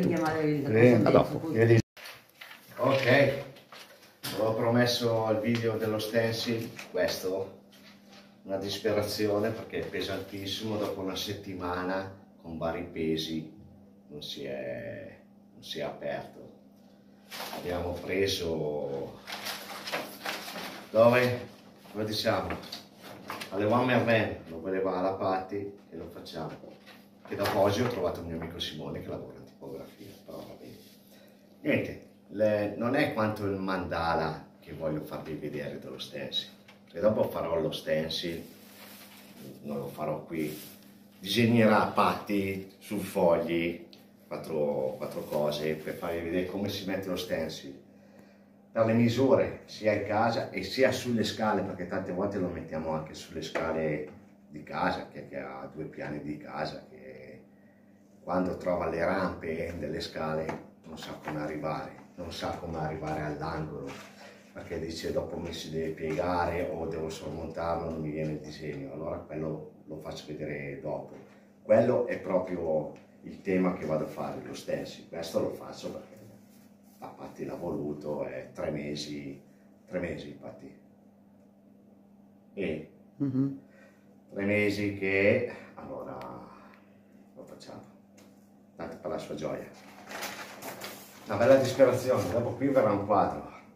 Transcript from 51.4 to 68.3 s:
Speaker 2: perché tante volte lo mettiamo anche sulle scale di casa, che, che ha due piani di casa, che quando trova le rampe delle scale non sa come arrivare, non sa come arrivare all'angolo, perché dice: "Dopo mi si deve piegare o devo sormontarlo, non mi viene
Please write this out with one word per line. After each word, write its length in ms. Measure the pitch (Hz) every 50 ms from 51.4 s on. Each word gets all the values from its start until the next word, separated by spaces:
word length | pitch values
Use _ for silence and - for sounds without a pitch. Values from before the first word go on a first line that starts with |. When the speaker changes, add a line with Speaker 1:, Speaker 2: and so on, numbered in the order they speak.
| 110 107 104 -
Speaker 2:
perché 240 | 98 95 90 90 87
tante 240 | - 98 92 - 95
volte 260 | 87 92 101 101 104 95
lo 100 | 90 85
mettiamo 420 | 80 78 - - 80 80 80 80
anche 200 | 78 78 78 76 -
sulle 280 | - - - 82 80
scale 680 | 80 78 - - 80 80 80 80 78 78 - - - - - - - - - - - -
di 140 | - -
casa, 460 | - - - - - - - - - -
che, 200 | - 69 71 71
che 100 | 69 67
ha 300 | 67 67 67 67 69 67
due 120 | 69 78 76
piani 380 | 76 - - 71 71 76 71
di 160 | 71 76 73 -
casa, 440 | - 64 67 - 78 - - - - -
che 540 | - - - - - - 73 147 - - - - - - - - - - - - - - - - - -
quando 340 | - 87 90 92 92 90 82
trova 320 | - - 92 90 87 98 -
le 160 | 82 82 85
rampe 720 | 90 95 95 92 90 85 - 85 80 80 82 82 82 85 80
delle 220 | 76 76 80 82
scale 720 | - - - 80 80 78 78 78 - - - - - - - - -
non 120 | 80 78
sa 220 | 78 - - 71 -
come 180 | - 73 76 76
arrivare, 500 | 76 76 76 76 76 78 73 - - - - - - - -
non 180 | - 85 82
sa 180 | 82 - 92 85
come 260 | 82 - 87 85 78 76
arrivare 420 | 78 78 78 76 - 78 78 78
all'angolo, 720 | 151 151 147 147 156 160 160 156 160 156 - - - - - - - - - - - - - - - - -
perché 240 | 80 - - 87 82
dice: 320 | 80 82 80 82 - -
"Dopo 240 | - - - - -
mi 160 | 80 82 85
si 180 | - - - 78
deve 200 | 78 80 80 78
piegare 800 | 78 - 80 78 76 76 87 90 90 87 85 82 82 87 87 -
o 140 | - 82 80
devo 240 | 80 80 80 80 78
sormontarlo, 800 | - - 78 76 76 78 - - - 85 82 85 82 82 82 80
non 100 | 80 78
mi 100 | 78 76
viene 220 | 73 78 78 78